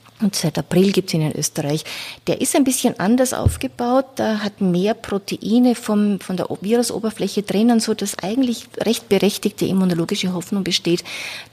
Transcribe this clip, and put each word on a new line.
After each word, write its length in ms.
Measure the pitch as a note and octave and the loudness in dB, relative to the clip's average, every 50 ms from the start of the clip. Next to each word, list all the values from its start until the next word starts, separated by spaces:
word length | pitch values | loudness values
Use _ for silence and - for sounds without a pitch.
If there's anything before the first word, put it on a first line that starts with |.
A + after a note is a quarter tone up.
| _ - - - | _ -20 -6 -2
Und 160 | A3+ G3 - | -2 -2 0
seit 220 | - - E3 - | 0 -2 -2 -2
April 360 | - D#3 - - F3 F#3+ G3+ F#3+ | -2 -4 0 4 4 4 4 4
gibt's 200 | F#3+ F3+ - - | 2 0 0 0
ihn 80 | E3 | 0
in 160 | D#3 D3+ - | 0 0 -2
Österreich. 480 | - D3 - - - C#3 C#3+ D3 D#3+ - - - - - - - - _ | -2 -4 -4 -4 -4 -2 -2 -2 -2 -4 -6 -12 -12 -12 -14 -16 -8 _
Der 140 | - - - | -2 -2 0
ist 160 | C4+ - - | 0 2 2
ein 80 | E4 C4+ | 4 4
bisschen 340 | C4+ B3+ - - A#3+ - - | 4 2 2 0 -2 0 0
anders 360 | E3+ G3 A#3+ B3+ C4 B3+ - | 2 2 4 4 2 2 0
aufgebaut, 720 | - - - - - - C4 - - A#3+ A#3+ B3 C4 C4+ C4+ - | 0 0 0 0 0 -4 -8 -6 -4 0 2 2 2 2 0 -4
da 240 | - A3 G#3+ A3 G#3 | -4 -2 -2 -2 -2
hat 240 | G#3+ G#3 G#3 - G3+ | -2 -4 -4 -2 0
mehr 320 | F#3 F3 F3 F#3 G#3 A3+ | 0 2 2 2 0 0
Proteine 800 | A3 - - G#3 G3 G3+ - F#3 - - F#3+ G#3+ B3 B3 B3+ A#3 | -2 -4 -4 -4 -4 -4 -6 -8 -6 -2 2 4 4 6 4 4
vom, 460 | - - - G#3+ G#3 G#3 G#3 G3+ F3+ | 2 0 0 0 2 2 2 0 -2
von 180 | - - F#3+ F3+ | -4 -6 -6 -4
der 120 | - - | -4 -4
O-, 60 | - - - | -6 -6 -2
Virusoberfläche 800 | G3+ A3+ A#3+ A#3+ A#3+ F#3+ - A3 A3 G#3+ - - G3+ - G#3+ G3+ | 0 2 2 2 0 -2 -4 -4 -6 -4 -4 -4 -4 -2 -2 -2
drinnen, 380 | - - F#3+ A3 A#3+ A#3+ A3+ | 0 0 2 4 4 4 4
so 120 | A3 - A3 | 2 0 -2
dass 260 | - G3 G3+ - - | -2 -4 -6 -6 -6
eigentlich 460 | - F3+ A3 C4 C4+ B3 A3+ - - - - - | -6 -4 -2 0 0 0 -2 -4 -8 -10 -8 -4
recht 320 | - G3 A#3 - - - | -2 0 -2 -2 0 0
berechtigte 560 | G3+ F#3+ F#3 G3 G#3 - - G#3 - - F3+ | 2 4 4 2 2 0 -2 -4 -2 -2 -2
immunologische 680 | - F#3 F#3+ F#3+ F#3 F3 E3 E3 - G3+ G#3 - F#3 F3+ | 0 2 2 2 2 2 0 -2 -2 -2 -4 -2 -4 -4
Hoffnung 320 | F3 E3 - G#3 G3+ F#3 | -6 -6 -4 -4 -4 -2
besteht, 400 | F3 F3 - - F3 E3+ F3 - - - - - - - - - - | -2 -2 -2 0 0 0 0 -2 -4 -12 -12 -10 -10 -12 -14 -16 -10